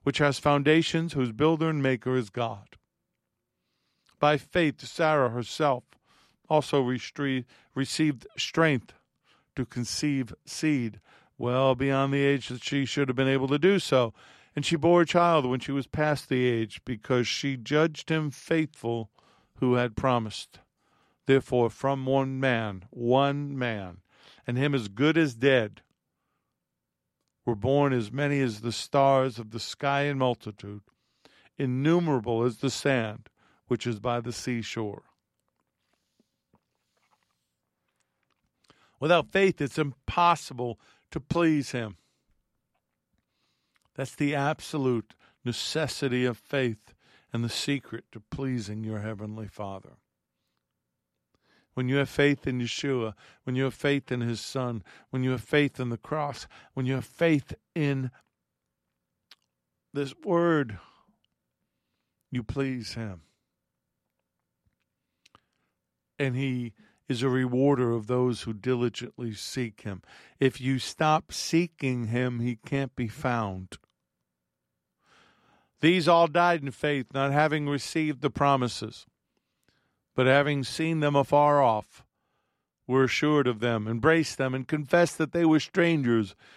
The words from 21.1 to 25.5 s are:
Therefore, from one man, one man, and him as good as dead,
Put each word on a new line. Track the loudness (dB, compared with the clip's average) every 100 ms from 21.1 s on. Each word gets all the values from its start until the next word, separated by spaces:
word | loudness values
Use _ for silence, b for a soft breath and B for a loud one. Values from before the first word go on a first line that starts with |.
| _ 2
Therefore, | 2 4 0 0
from | 0 -2 -2 0
one | 0 0 -2
man, | 0 0 -2 -8 -14
one | -6 2 4 4 0 -4 -4
man, | -4 -6 -10 -14 _ b b b -6
and | 0
him | 2 0
as | -2
good | 2 2 4
as | 2 2
dead, | 2